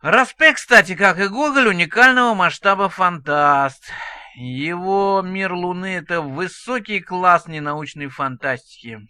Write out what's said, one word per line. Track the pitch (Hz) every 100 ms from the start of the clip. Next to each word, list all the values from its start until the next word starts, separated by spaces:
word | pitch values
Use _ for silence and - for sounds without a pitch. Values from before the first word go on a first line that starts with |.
Распе, | 147 214 262 - 311
кстати, | - - 233 190
как | 180 196 175
и | 196
Гоголь, | 214 294 277 233
уникального | 180 165 214 254 254 247
масштаба | 202 175 - 196 196 196
фантаст. | 175 180 170 139 147 147 139 139 - - - - - - -
Его | 127 127 151 175 185 196 196 196
«Мир | 185 190 190
Луны» — | 180 180 180 190 180
это | 151 170
высокий | 147 135 180 - - 254 202 202
класс | 170 185 180 175 165
ненаучной | 156 147 151 147 151 143
фантастики. | 131 135 127 139 123 _ - 117 110 107